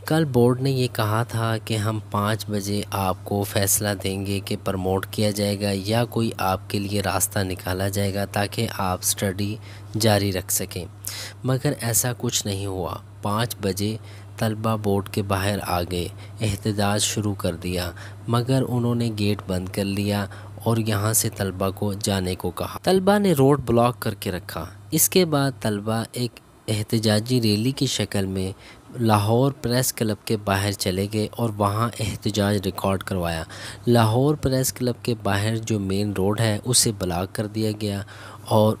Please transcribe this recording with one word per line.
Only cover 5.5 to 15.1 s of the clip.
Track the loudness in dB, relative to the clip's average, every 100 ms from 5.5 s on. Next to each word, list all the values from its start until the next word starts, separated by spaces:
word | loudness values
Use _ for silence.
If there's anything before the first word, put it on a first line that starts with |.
| 0 0
या | -2 2 2 2
कोई | 0 -2 0
आपके | 0 -2 -2 -4
लिए | -2 -2
रास्ता | 0 0 0 0
निकाला | -2 -4 -4 -2 -2
जाएगा | 0 0 -2 -2
ताकि | 0 -2 -2 -4 -2
आप | -2 -2
स्टडी | -2 -2 -2 -2 -4 -6 -12 -18 -8 0
जारी | 4 4 2
रख | -2 -2
सकें, | -4 -4 -8 -10 -12 -12 -10 -12 -6 -2
मगर | 0 0 -2
ऐसा | 0 0 0
कुछ | -2 -2 -2 -2
नहीं | -4 -4
हुआ। | -4 -4 -6 -12 -8
पाँच | -2 0 -2 -2
बजे | -2 0 -2 -4 -10 -18 -12 -2
तलबा | -2 0 0 0
बोर्ड | 2 0
के | 0